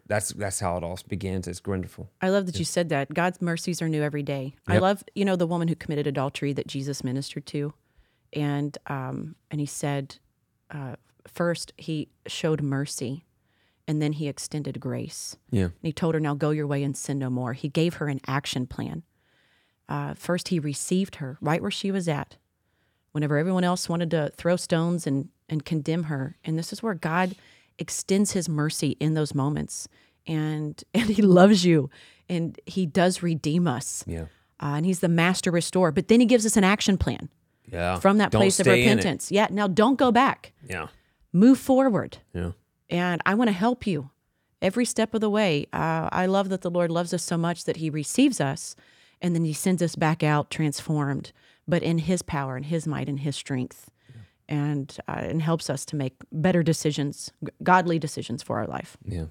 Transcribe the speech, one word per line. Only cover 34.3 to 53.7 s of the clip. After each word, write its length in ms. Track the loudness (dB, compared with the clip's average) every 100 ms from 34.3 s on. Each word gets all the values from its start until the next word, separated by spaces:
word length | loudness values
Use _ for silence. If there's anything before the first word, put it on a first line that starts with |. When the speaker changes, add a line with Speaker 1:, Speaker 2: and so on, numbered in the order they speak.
| -14 _ -8
Speaker 2:
Uh, 140 | -4 0
and 80 | 0
he's 140 | 0
the 80 | 2
master 420 | 4 2 2 0
restorer. 400 | 0 0 2 2
But 160 | 2 4
then 120 | 6
he 40 | 8
gives 200 | 6 4
us 100 | 4
an 80 |
action 340 | 6 4 2 2
plan 320 | 2 -4 -8 _ _ _ -10
Speaker 1:
Yeah. 300 | -2 -2 4
Speaker 2:
from 200 | 4 6
that 120 | 6
Speaker 1:
Don't 80 | 6
Speaker 2:
place 180 | 4 4
of 60 | 6
Speaker 1:
stay 180 | 6
in 40 | 6
it. 40 |
Speaker 2:
repentance. 400 | 4 2 -2 -2
Yeah. 160 | 0 2
Now 180 | 0 0
don't 300 | 4 4 4
go 140 | 4
back. 420 | 4 4 0 -10 _ -10
Speaker 1:
Yeah. 220 | -8 -10 -14 _ _ _
Speaker 2:
Move 240 | 6 8 8
forward. 600 | 6 4 4 2 -2 -8 _
Speaker 1:
Yeah. 180 | -6 -6 -6 _ _ -6
Speaker 2:
And 320 | -2 -2 -2 0
I 80 | 2
wanna 180 | 2
help 340 | 2 0 0 -2
you 240 | -4 -4 _ _ _ _ _
every 220 | -2 0 0
step 280 | 0 0
of 80 | 0
the 80 | 0
way. 360 | 2 2 2 -2
Uh, 360 | -2 0 0 -2
I 140 | 0 2
love 220 | 2 0
that 100 | -2
the 80 | -2
Lord 220 | 0 0
loves 220 | 0 0
us 100 | -2
so 140 | -2 0
much 260 | 0 -2
that 140 | -4 -4
he 120 | -4
receives 500 | -4 -2 4 4 4
us, 340 | -2 -4 -10 -16 _ _ _ _
and 120 | -2
then 120 | 0 0
he 80 |
sends 280 | 0 0 2
us 140 | 0 0
back 280 | 0 2
out 280 | 2 2 0
transformed, 800 | -2 -2 -2 -2 -2 0 -4 -6 -16 _ _ -2
but 160 | 0
in 160 | 2 0
his 220 | 0 -2
power 360 | -2 -4 -4 -6
and 80 | -4
his 200 | -4 -2
might 220 | -4 -4
and 140 | -4
his 160 | -4 -6
strength, 520 | -4 -4 -4